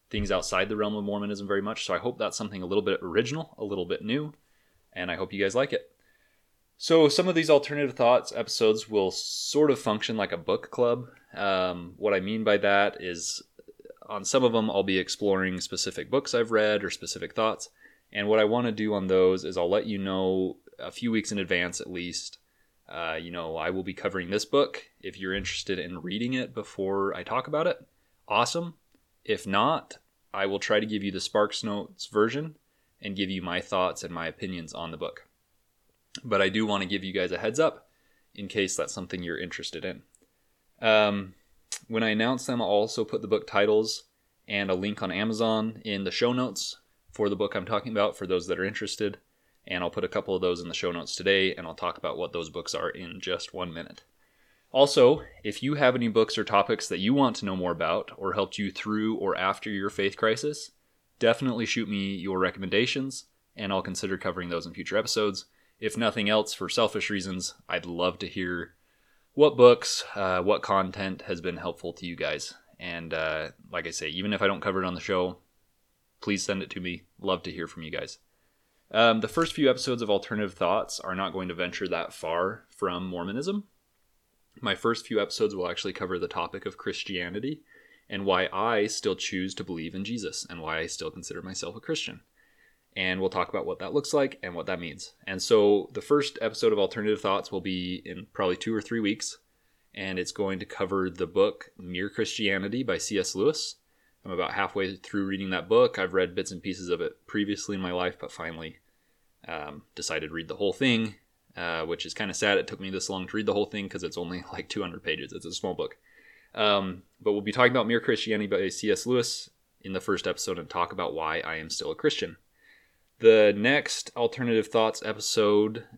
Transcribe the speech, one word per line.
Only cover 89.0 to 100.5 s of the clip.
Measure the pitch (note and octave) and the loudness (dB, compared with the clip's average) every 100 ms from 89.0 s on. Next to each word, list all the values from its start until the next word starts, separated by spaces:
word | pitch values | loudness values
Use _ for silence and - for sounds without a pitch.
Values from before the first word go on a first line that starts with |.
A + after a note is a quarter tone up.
| G#2+ F#2 | -2 -2
choose | - F#2 F#2+ - | -2 -4 -4 -6
to | |
believe | F#2+ E2+ D#2+ F#2 | -8 -6 -6 -6
in | |
Jesus | G2+ A#2 F#2+ - - | -6 -6 -6 -8 -10
and | E2+ | -8
why | D#2 D#2+ | -4 -4
I | E2 | -4
still | - D#2+ | -6 -8
consider | F#2 - F2 | -10 -12 -10
myself | F2+ F#2 F2 G2 | -10 -8 -8 -8
a | |
Christian. | - D#3 - - _ _ _ _ _ _ _ | -4 -4 -4 -10 _ _ _ _ _ _ _
And | - F#2 F#2 | -4 -2 0
we'll | F#2+ | 0
talk | F#2+ F2 | 0 -2
about | G2 D#2+ | -2 -4
what | F2+ | -6
that | F2+ | -2
looks | C#3+ D3 | -2 0
like | D3 C3+ - | 2 0 -2
and | F#2 | -8
what | E2+ E2 | -6 -4
that | F2+ | -4
means. | E2+ D2+ - _ - | -6 -12 -16 _ -8
And | F#2+ | -4
so | - A2+ G#2 G2+ - | 4 8 8 6 2
the | G#2 | -6
first | - D3 C#3 - | 2 2 2 -2
episode | A2 - A#2 | -4 2 2
of | G#2+ | 4
Alternative | F#2+ A#2 G#2+ G#2 | 2 0 0 0
Thoughts | G2+ G2 - | 0 0 -2
will | F#2+ | -6
be | F#2+ F#2 F2+ F2+ | -4 -4 -4 -6
in | E2 F2+ - | -8 -14 -8
probably | - F#2+ F2+ | -2 0 0
two | - A2+ | -2 -2
or | |
three | - A#2 | -2 0
weeks. | G2+ A2 - - _ _ _ _ _ - | 0 0 -4 -10 _ _ _ _ _ -10
And | F#2+ F#2 | -6 -4
it's | F2+ | -4
going | - G2 | -2 -2